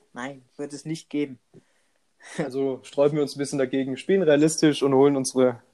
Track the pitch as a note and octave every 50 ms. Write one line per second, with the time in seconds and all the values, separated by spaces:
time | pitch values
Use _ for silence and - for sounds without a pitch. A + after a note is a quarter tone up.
0 | _ _ - A#2+ B2 C3+ C#3+ C3 _ _ _ - C#3+ C#3+ D3 C#3 - D#3 E3 D#3+
1 | - _ - D3 D3 C#3 B2+ - _ _ _ - _ _ _ _ _ _ _ _
2 | _ _ _ _ - - - - D#3+ C3+ B2 C3+ C3+ C3+ B2+ A#2+ - - - -
3 | C#3+ D3+ D3+ D3+ D3 C3 - C#3+ C#3 C3+ - C#3 C3 B2+ C3+ C3+ C3+ C3+ C3 B2+
4 | - - F#3+ G3 F3+ D#3 D3 D3 D3+ D#3 D#3 - - D#3 C#3+ - C#3 C#3 C3+ C3
5 | C#3 C#3+ C#3+ C3+ C3 B2+ - B2+ C3 B2+ A#2+ A#2 _ _